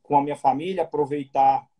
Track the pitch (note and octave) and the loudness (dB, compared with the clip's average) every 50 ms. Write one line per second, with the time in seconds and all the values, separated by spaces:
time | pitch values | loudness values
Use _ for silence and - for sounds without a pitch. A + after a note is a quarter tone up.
0 | _ - C#3+ C#3+ C#3+ D3 C#3+ - - C3+ C3 C#3 D#3+ F#3 F#3+ F3 D#3+ - - D3 | _ 0 0 0 0 0 -4 -2 0 0 0 0 -2 -4 -4 -4 -4 -2 -2 -4
1 | D3 C3 D3 D3 C3+ C3+ - C#3 C#3 C3+ C3+ C3 - _ _ _ | -2 -2 -4 -6 -6 -4 0 2 4 4 4 2 -2 _ _ _